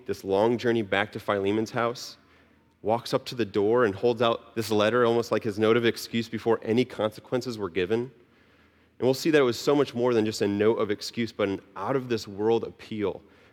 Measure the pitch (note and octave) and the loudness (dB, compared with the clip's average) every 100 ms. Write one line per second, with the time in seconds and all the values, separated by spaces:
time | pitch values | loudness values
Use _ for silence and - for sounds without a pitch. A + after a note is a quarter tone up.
0 | - G2 G2 G2 A2+ A#2+ A#2+ A#2 G2 G2 | -10 -8 0 2 2 2 0 0 0 0
1 | G#2+ A2+ - G2+ G2 A2 A2+ A#2 A#2 B2+ | -2 -4 -2 0 0 0 -2 -2 -4 -4
2 | - - _ _ _ _ _ _ G2 A#2 | -12 -18 _ _ _ _ _ _ -2 -2
3 | - C3 - B2+ G2+ G#2 G2+ B2 A#2+ G#2+ | -2 -4 -4 -4 -2 0 2 4 2 2
4 | A#2+ A#2 A#2+ A2+ - - A2 G#2+ G#2 A#2+ | 0 2 0 0 -6 -8 0 2 4 4
5 | A#2 A#2 A#2 A2 A2+ G2+ A2 A#2 A#2 - | 4 2 0 -2 -2 2 4 4 2 -2
6 | - A#2 A2+ A2+ A#2 G#2+ - A2+ B2 - | -4 -4 -4 -2 0 0 2 0 0 -2
7 | G#2+ - - B2+ B2 A2 G2 F2 F2+ A2+ | -4 -4 -6 -6 -4 -8 -6 -2 0 -2
8 | B2+ - _ _ _ _ _ _ _ - | -2 -12 _ _ _ _ _ _ _ -2
9 | A#2+ C3 E3 D3 B2+ A2+ - D3 C#3 A#2+ | 0 0 2 4 4 0 2 2 2 0
10 | B2+ A#2 G#2+ G#2 G#2 G2+ G#2 G#2+ G#2 G#2 | 2 2 0 0 -2 2 2 2 -2 -4
11 | - - A2+ - G2+ F#2+ - F#2 G2+ C3+ | -6 -6 -6 -2 -4 -4 -8 -10 -4 -4
12 | B2+ A2+ A2 G2 G#2+ A#2 - - - A2 | -2 -6 -6 -4 0 0 -2 -12 -12 -4
13 | F#2+ - - _ - | -4 -4 -14 _ -20